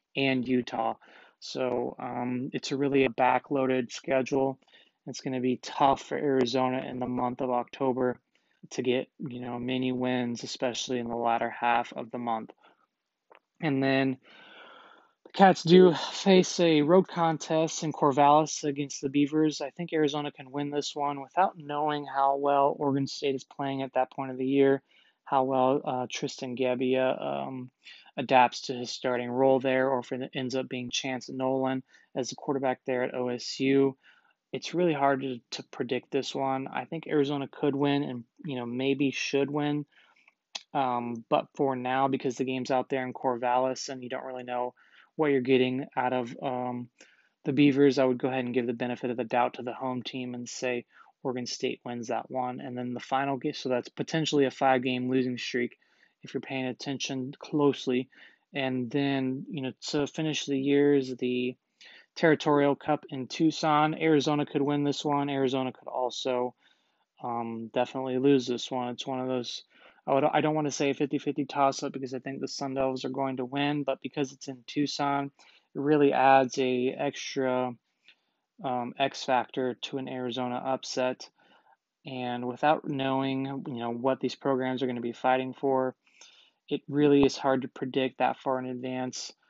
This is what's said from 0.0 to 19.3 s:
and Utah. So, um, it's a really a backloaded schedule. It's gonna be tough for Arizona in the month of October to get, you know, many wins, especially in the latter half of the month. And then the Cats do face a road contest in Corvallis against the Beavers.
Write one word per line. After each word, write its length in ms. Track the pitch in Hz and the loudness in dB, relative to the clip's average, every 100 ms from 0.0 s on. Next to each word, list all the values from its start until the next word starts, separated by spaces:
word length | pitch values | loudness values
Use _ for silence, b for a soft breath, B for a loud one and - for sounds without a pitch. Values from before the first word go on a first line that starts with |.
| _ - | _ -2
and 320 | 135 131 120 | 2 2 2
Utah. 480 | 127 120 120 113 107 B B B B | 0 0 -2 -2 -4 B B B B
So, 560 | - 139 127 120 123 - | -12 -4 -2 -2 -4 -6
um, 500 | 131 123 123 123 135 | -8 -6 -4 -4 -4
it's 180 | 131 - | -6 -4
a 60 | 135 | -2
really 280 | 139 139 131 | 2 4 2
a 40 | |
backloaded 800 | 113 127 127 - 143 131 131 120 | 4 4 2 0 0 2 0 -2
schedule. 680 | - - 135 123 139 135 131 b b b b - | -6 -2 0 2 0 0 -2 b b b b -14
It's 140 | 131 | -10
gonna 200 | 143 131 | -6 -2
be 160 | 127 123 | -2 -2
tough 440 | - - 139 139 | -4 2 4 4
for 160 | - 139 | -2 -4
Arizona 640 | 147 135 120 131 127 131 - | 0 2 2 2 0 -2 -6
in 100 | 127 | -6
the 80 | 127 | -4
month 340 | 123 123 120 | -2 -4 -2
of 80 | 131 | -2
October 680 | 123 120 - 135 123 127 120 _ _ _ _ - | -2 -4 -2 -2 2 0 -2 _ _ _ _ -14
to 100 | - | -6
get, 280 | 131 123 - - | 0 0 -2 -8
you 200 | 147 123 | -10 -10
know, 200 | 123 120 | -8 -8
many 320 | 123 127 127 | -4 -2 -2
wins, 520 | 127 127 127 120 117 | -2 -2 0 -2 -4
especially 540 | - - 131 110 - 127 | -8 -4 -4 -4 -4 -4
in 100 | 117 | -4
the 80 | 117 | -2
latter 340 | 120 117 120 | 0 0 0
half 440 | - 120 120 120 | -2 0 0 0
of 160 | - 120 | -8 -10
the 80 | 127 | -8
month. 340 | 120 113 110 - b b b _ _ _ _ - _ - | -4 -6 -6 -18 b b b _ _ _ _ -20 _ -6
And 220 | 160 135 | -2 0
then 340 | 135 135 135 131 B B B B B B B B B B - | 2 2 2 -2 B B B B B B B B B B -8
the 60 | |
Cats 280 | - 190 170 | 6 6 6
do 320 | 160 180 180 | 8 10 10
face 640 | 156 - - 196 185 180 - | 6 -4 -2 4 6 6 2
a 220 | 170 156 | 4 4
road 260 | 147 180 185 | 6 4 4
contest 760 | - 165 156 - 160 160 - | 0 0 0 0 0 0 -2
in 100 | 160 | -6
Corvallis 720 | 139 151 135 143 151 156 - | 0 2 6 6 6 4 -2
against 380 | 151 139 143 - | -6 -4 -6 -6
the 80 | 139 | -2
Beavers. 520 | 139 143 | 0 2